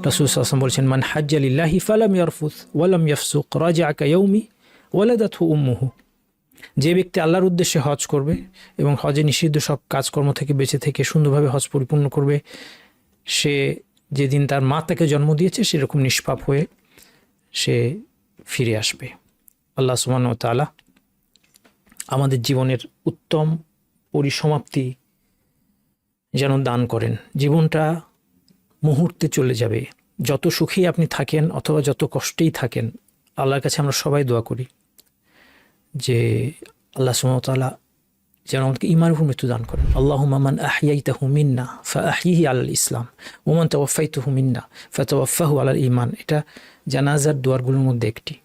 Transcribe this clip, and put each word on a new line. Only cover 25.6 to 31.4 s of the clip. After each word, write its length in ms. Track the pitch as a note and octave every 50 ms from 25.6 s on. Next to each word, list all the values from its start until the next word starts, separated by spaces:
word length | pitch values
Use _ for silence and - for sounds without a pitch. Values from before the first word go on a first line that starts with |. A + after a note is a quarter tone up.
| _ _ _ _ _ _ _ _ _ _ _ _ _ _ -
যেন 300 | C3 C3+ C#3 C3+ C#3 C3+
দান 240 | B2+ A#2+ B2 B2
করেন। 280 | A#2 - A2+ A2 A2+ A#2 A2+ - - _
জীবনটা 680 | C#3 C#3 D3 D3 E3 D#3 D#3 - D#3 D#3 D3+ D#3+ E3+ - _ _ _ _ _ _ _ _ _ _ _ _ _ _ _ -
মুহূর্তে 440 | D#3 D3 B2 E3+ - - _ -
চলে 260 | D3 - - C#3 B2+ B2+
যাবে। 320 | A2+ A#2 A2 G#2+ A#2 B2+ - - _ _ _ _ -
যত 260 | C3+ A#2+ C#3+ C3 -
সুখী 380 | E3+ D#3 - E3 - - F#3+ F3+
আপনি 220 | F3 D#3+ - D#3+
থাকেন 440 | D#3 - - C#3+ - - D#3